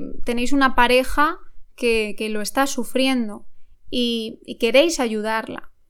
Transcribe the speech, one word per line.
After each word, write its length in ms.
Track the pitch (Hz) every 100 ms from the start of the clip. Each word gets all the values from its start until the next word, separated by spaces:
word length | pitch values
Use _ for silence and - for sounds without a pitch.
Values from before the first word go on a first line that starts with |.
| - - -
tenéis 280 | 240 247
una 200 | 277 269
pareja 640 | 247 240 247 254 - 302 370 - - - -
que, 400 | 240 226 214 202
que 120 | 214
lo 120 | 208
está 240 | 208 - 269
sufriendo 800 | - 214 247 262 254 214 214 - - - - -
y, 480 | 247 240 233 220 -
y 140 | - -
queréis 420 | 226 254 339 -
ayudarla. 720 | 240 214 214 220 226 - - - _